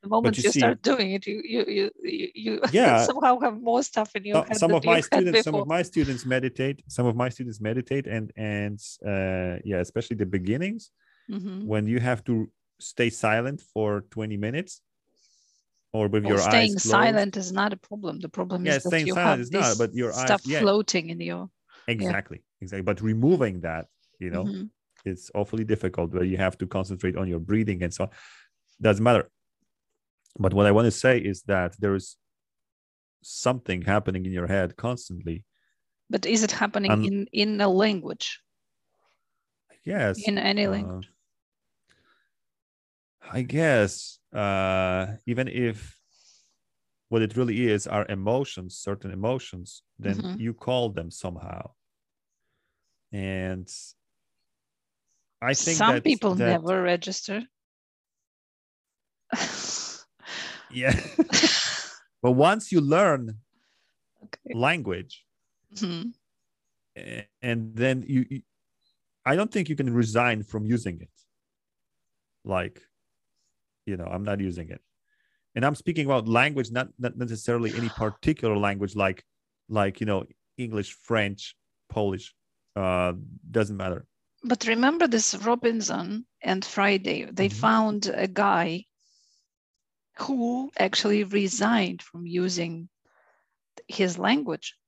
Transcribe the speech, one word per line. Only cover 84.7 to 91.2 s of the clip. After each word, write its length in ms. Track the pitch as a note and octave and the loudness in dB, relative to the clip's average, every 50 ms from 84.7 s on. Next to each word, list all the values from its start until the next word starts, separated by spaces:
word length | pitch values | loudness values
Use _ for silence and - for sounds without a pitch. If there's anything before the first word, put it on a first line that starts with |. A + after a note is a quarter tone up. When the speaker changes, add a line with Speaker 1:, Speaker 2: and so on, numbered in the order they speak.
| A3 A3+ B3 C4+ D#4 E4+ E4+ | 2 4 4 2 4 4 2
Speaker 1:
this 280 | D4 A#3 A3+ G#3+ - - | 2 2 2 0 0 -4
Robinson 920 | F#3+ G3+ A3+ A#3+ A#3+ - A#3+ A#3 A3+ G#3 G3 F3 F3+ E3+ F3+ G3+ A3 A#3+ _ _ _ - | -2 0 0 0 2 2 0 0 0 -2 -4 -4 -4 -4 -6 -6 -8 -10 _ _ _ -2
and 220 | - F#3+ F#3+ G3 | -2 -2 -2 -2
Friday, 640 | - - - G3 G3+ G3+ F#3+ F#3+ G3+ E3+ - - - | -8 -2 0 2 2 2 2 0 -2 -4 -4 -6 -8
they 180 | - F#3 F#3+ G3 | -2 0 0 0
Speaker 2:
Mm-hmm. 100 | G3+ - | 0 2
Speaker 1:
found 460 | - G#3+ A3 A3+ A3 A3 G#3 G#3 G3+ G3+ - | 2 4 4 4 4 2 0 -2 -4 -4 -2
a 140 | - - | -2 -2
guy 600 | F#3+ F#3 F#3+ G3+ G3+ G3 F3 E3+ E3 D#3+ F3+ G#3 _ _ _ _ _ _ _ _ _ _ _ _ _ _ _ _ _ _ _ _ _ _ _ _ _ _ - | -2 0 0 2 2 4 2 2 0 -2 -6 -8 _ _ _ _ _ _ _ _ _ _ _ _ _ _ _ _ _ _ _ _ _ _ _ _ _ _ -12
who 500 | - - C#4 B3+ A#3 A#3 B3 B3 C4 C#4 - - | -6 -4 -2 0 0 0 0 -2 -4 -6 -2 -2
actually 460 | G3 F#3+ G3 - - G#3+ G#3 G#3 | -2 0 0 -2 0 2 2 2